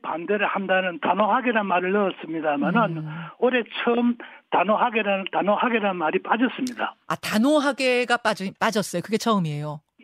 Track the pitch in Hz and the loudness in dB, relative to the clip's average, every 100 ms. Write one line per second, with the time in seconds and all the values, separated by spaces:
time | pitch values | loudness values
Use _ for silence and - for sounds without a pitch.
0 | - 156 175 202 202 208 190 185 185 170 | -6 -6 -2 -2 0 -2 0 0 0 -2
1 | 196 175 208 233 247 226 196 180 180 208 | -2 2 2 2 2 0 2 0 2 2
2 | 196 - 160 165 151 143 143 214 208 160 | 0 -2 -8 -4 -2 0 2 2 2 -2
3 | 156 156 165 - 247 254 - - - 240 | -8 -10 -12 -2 0 0 -2 -4 0 2
4 | 240 233 - - - - 185 214 233 220 | 2 0 -6 -20 -2 0 2 2 2 0
5 | 208 196 185 160 175 202 247 233 202 180 | 0 -2 -2 -2 2 2 2 0 0 0
6 | 156 175 - 220 247 - - - - - | 0 0 0 0 0 -2 -6 -4 -8 -6
7 | - 160 - 196 254 302 277 269 262 247 | -6 -6 -2 2 4 4 2 0 0 2
8 | 240 240 220 202 190 - 214 220 180 175 | 0 0 0 -2 -4 -2 0 0 -2 -4
9 | 165 214 233 208 160 147 151 151 _ _ | -2 -2 2 2 0 -2 -6 -10 _ _